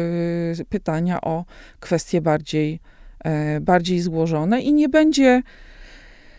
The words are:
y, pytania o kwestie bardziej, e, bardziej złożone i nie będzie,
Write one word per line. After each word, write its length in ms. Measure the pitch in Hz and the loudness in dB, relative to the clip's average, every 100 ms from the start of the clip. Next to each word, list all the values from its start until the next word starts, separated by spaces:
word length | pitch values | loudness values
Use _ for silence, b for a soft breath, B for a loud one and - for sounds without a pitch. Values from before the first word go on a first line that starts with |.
| 170 170 170 170 170 165 | -2 -2 -2 -2 -4 -6
y, 40 | - | -6
pytania 520 | 202 - 160 175 180 | -6 -4 -2 -2 -2
o 240 | - 165 175 B B B | -4 -6 -8 B B B
kwestie 400 | - 165 - 175 | -4 -4 -2 -2
bardziej, 600 | 160 151 151 156 151 160 b b b b | 0 -2 -2 -4 -2 -6 b b b b
e, 360 | 165 151 151 151 | -4 -4 -2 -4
bardziej 400 | 156 180 170 180 | 2 2 2 -2
złożone 600 | 175 160 165 156 165 240 | -2 -2 0 0 0 0
i 120 | - | 2
nie 160 | 294 294 | 2 4
będzie, 540 | 311 311 294 262 247 - b b b b b b b b | 4 4 4 4 4 0 b b b b b b b b